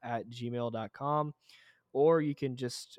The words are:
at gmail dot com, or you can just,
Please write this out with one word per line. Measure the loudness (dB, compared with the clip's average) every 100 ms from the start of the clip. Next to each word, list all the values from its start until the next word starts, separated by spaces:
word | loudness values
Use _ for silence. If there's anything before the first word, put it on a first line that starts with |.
at | -4 -4 -4
gmail | -8 -4 -2 -2
dot | -2 -6
com, | -6 0 0 0 -6 _ -20 -20 _ _
or | 4 6 6
you | 4
can | 0 -4 -2
just, | -6 -6 -12